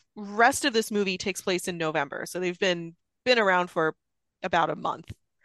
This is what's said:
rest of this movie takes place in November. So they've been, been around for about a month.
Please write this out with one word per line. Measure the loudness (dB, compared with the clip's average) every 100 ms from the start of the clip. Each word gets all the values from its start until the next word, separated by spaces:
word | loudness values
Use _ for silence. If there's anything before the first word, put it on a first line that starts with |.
| _ -14
rest | -4 4 4 4
of | 0
this | 0 0
movie | 0 0 -2
takes | -4 -6
place | -2 -2 -2
in | -4
November. | -2 -2 -2 -6
So | -8 -6
they've | -4 0
been, | 0 0 -4 -14 _ _ 0
been | 2
around | 4 2 2
for | 0 -2 -2 _ _ _ _
about | -2 0 0
a |
month. | -2 -6 -6 -10 -20 _ _